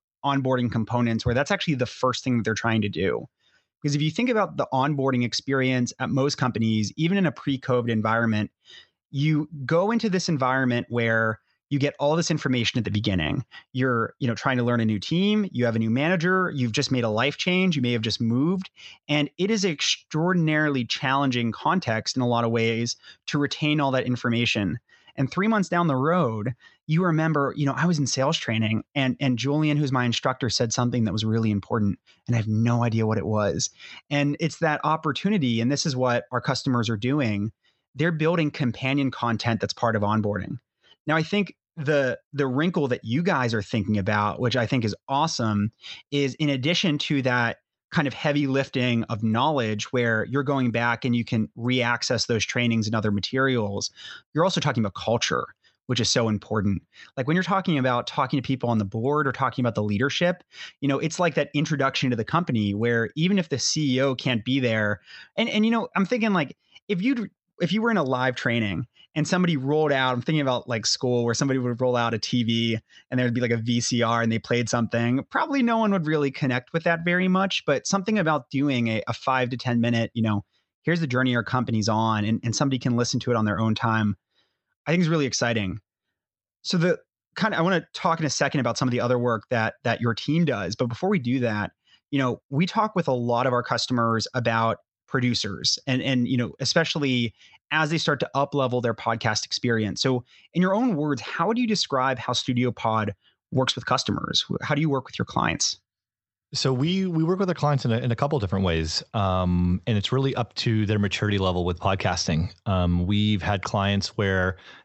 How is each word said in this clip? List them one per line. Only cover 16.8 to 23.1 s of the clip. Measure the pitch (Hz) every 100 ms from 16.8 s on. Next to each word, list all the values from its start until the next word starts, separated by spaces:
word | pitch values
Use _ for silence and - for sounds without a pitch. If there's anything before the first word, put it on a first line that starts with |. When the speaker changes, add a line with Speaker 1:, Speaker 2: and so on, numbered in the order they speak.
| 117
Speaker 1:
made | 127
a | 113
life | 107 135 143
change, | - 180 185 151
you |
may | 123
have | 120
just | 110 -
moved. | 113 120 151 185 190 - - - -
And | 147 143 -
it | 190
is | 220
an | 190
extraordinarily | 147 - - - 156 175 180 156 156 151 139
challenging | 117 - 135 135 139 123 117
context | 107 151 185 - 110 - -
in |
a | 123
lot | 117
of | 117
ways | 117 113 113 120 - -